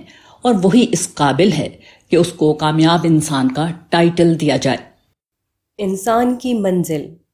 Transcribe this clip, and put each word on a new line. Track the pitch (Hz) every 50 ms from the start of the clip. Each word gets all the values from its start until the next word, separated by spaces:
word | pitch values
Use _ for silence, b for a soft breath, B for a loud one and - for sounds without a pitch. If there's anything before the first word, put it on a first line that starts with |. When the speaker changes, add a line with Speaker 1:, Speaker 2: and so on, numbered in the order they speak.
| b b b b b b b b -
Speaker 1:
और | 247 233
वही | 190 175 196 180 247 226
इस | - - - - - -
काबिल | - 147 139 131 135 185 214 156
है | 151 - - - b b b b b b _
कि | 175
उसको | 160 170 175 - - 156 151 151
कामयाब | 156 156 151 156 156 160 165 170 175 170
इंसान | 165 160 151 151 - 143 135 127 131
का | 127 147 160 170 165 - - _
टाइटल | - 170 170 170 170 175 170 170 165
दिया | 156 160 147 127
जाए। | - - 135 120 - - - _ _ _ _ _ _ _ _ _ _ _ _ _ _ _ _ _ -
Speaker 2:
इंसान | 202 190 196 190 - 240 226 233 247 247 254
की | 247 - 247 240 220
मंजिल। | 196 190 185 180 160 160 156 147 - - 165 - _ _